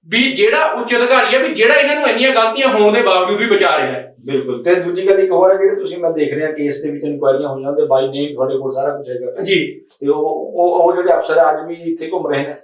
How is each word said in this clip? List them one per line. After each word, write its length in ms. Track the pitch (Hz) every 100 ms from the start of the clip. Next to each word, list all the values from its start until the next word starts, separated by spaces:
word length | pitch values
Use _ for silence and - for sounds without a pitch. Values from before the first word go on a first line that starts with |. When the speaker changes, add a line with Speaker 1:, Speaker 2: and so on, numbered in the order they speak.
| 160
Speaker 1:
ਵੀ 240 | 220 262
ਜਿਹੜਾ 320 | 220 214 294
ਉੱਚ 320 | 311 240 233 240
ਅਧਿਕਾਰੀ 400 | 240 - - 262
ਆ 20 |
ਵੀ 100 | -
ਜਿਹੜਾ 260 | - 233
ਇਹਨਾਂ 220 | 285 277 294
ਨੂੰ 120 | 269
ਇੰਨੀਆਂ 220 | 226 262
ਗਲਤੀਆਂ 380 | 233 220 247 262
ਹੋਣ 240 | 214 208
ਦੇ 100 | 214
ਬਾਵਜੂਦ 360 | 196 185 185 208
ਵੀ 80 | 233
ਬਚਾ 300 | 202 180 -
ਰਿਹਾ 100 | 131
ਹੈ? 280 | 127 - -
Speaker 2:
ਬਿਲਕੁਲ। 440 | 135 135 123 117
ਤੇ 100 | 175
ਦੂਜੀ 340 | 180 175 175 190
ਗੱਲ 120 | 190
ਇੱਕ 100 | -
ਹੋਰ 220 | - 185
ਹੈ, 60 | 190
ਜਿਹੜੇ 180 | - -
ਤੁਸੀਂ 220 | - 175
ਮੈਂ 120 | 165
ਦੇਖ 240 | 156 143
ਰਿਹਾ 180 | 147 156
ਕੇਸ 300 | 151 143 139
ਦੇ 80 | 151
ਵਿੱਚ 140 | 143
ਇਨਕੁਆਇਰੀਆਂ 440 | 147 143 143 135 147
ਹੋਈਆਂ, 220 | 135 135
ਉਹਦੇ 120 | 147
by 180 | 147 135
name 340 | 135 139 147
ਤੁਹਾਡੇ 240 | 123 135 135
ਕੋਲ 140 | 131
ਸਾਰਾ 240 | 131 139 139
ਕੁਛ 140 | 131
ਹੈਗਾ। 320 | 123 123 -
Speaker 1:
ਜੀ। 380 | 190 180 139 -
Speaker 2:
ਤੇ 280 | - _ 139
ਉਹ, 440 | 151 151 151 -
ਉਹ, 280 | 175 175 175
ਉਹ 140 | 170 175
ਜਿਹੜੇ 160 | 175 165
ਅਫਸਰ 340 | - 160 160
ਅੱਜ 160 | 156 165
ਵੀ 80 |
ਇੱਥੇ 360 | 170 165 165 160
ਘੁੰਮ 220 | 185 -
ਰਹੇ 120 | 143 143
ਨੇ? 80 | 143